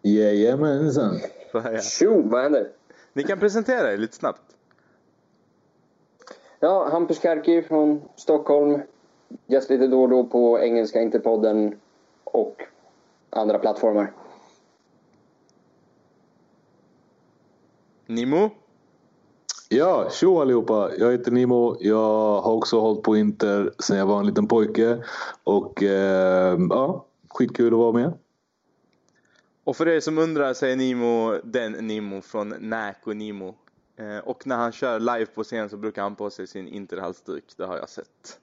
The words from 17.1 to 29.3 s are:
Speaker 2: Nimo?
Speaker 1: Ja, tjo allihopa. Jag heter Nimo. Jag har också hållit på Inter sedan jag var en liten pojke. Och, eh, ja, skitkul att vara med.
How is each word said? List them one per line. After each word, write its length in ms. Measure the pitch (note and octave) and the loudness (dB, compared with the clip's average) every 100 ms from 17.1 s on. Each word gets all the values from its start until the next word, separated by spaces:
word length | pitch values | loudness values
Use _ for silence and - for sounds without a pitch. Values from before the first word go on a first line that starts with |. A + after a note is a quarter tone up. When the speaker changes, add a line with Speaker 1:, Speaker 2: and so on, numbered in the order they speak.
| _ _ _ _ _ _ _ _ _ - | _ _ _ _ _ _ _ _ _ -10
Speaker 2:
Nimo? 440 | A#2 B2 D#3 G#3+ - _ _ _ _ _ _ _ _ - - - | -6 0 0 0 -2 _ _ _ _ _ _ _ _ -16 -16 -2
Speaker 1:
Ja, 400 | A#2+ E3+ D3+ F#2+ | 0 2 0 -2
tjo 300 | - F3 F3 | 0 2 4
allihopa. 500 | C3+ A#2+ A2+ A2 F#2+ D2+ | 2 2 2 0 0 0
Jag 140 | A#2 | 0
heter 200 | B2 A#2+ | 2 0
Nimo. 460 | B2 B2 B2 A#2+ - | 2 2 2 2 0
Jag 640 | F#2 A2 A2 G#2+ G#2+ G2+ | 0 2 2 2 2 2
har 120 | A2 | 0
också 260 | A2 - A#2 | 0 0 0
hållit 240 | A2 G#2+ | 2 0
på 140 | A2+ G#2+ | 2 2
Inter 540 | G#2+ G#2 G#2+ G2+ G2 - | 2 0 -2 0 -2 -4
sedan 180 | - G2+ | -4 0
jag 80 | G2 | 0
var 140 | G2+ | 2
en 60 | G2+ | 0
liten 220 | G2+ G#2 | 0 2
pojke. 560 | A#2 G#2+ - A2+ A#2+ - - - - | 2 2 2 0 0 -6 -12 -14 -8
Och, 400 | - G2+ - - | 0 0 -2 -2
eh, 760 | G2 G2 G2 F#2 F#2 F#2 F#2 F2+ F2+ | 0 2 2 2 2 2 2 2 0
ja, 360 | B2 C#3 D#3+ - _ _ | 0 -2 -4 -12 _ _
skitkul 440 | - B2 - A#2 | -4 -4 2 2
att 60 | A2+ | 4
vara 120 | A#2 | 4
med. 220 | A#2 C#3+ - _ _ _ _ _ _ _ _ _ _ _ | 2 -2 -4 _ _ _ _ _ _ _ _ _ _ _